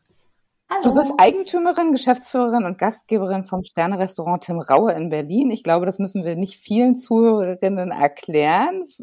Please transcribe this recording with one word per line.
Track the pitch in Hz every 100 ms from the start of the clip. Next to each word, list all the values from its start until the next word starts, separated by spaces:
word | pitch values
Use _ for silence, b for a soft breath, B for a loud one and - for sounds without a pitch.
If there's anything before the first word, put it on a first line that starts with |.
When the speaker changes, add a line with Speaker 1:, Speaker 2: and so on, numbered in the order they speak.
| _ _ _ _ _ _ -
Speaker 1:
Hallo. | 392
Speaker 2:
Du | 254
bist | 269 277 294
Eigentümerin, | 190 381 370 359 339 349 330
Geschäftsführerin | 262 254 247 - 262 240 233
und | 185 -
Gastgeberin | 196 220 - 220 190 190
vom | 190 185
Sterne-Restaurant | 180 - 170 196 190 - 165 175
Tim | - 170
Raue | 143 139 220
in | 165 165
Berlin. | 151 147 202 277
Ich | 220
glaube, | - 170
das | 180 185
müssen | 190 196
wir | 170
nicht | 170 190 -
vielen | - 208 254
Zuhörerinnen | 247 - 226 226 220 185 185 190 196 180
erklären, | - 143 143 - 151 147 175 294 381 330 -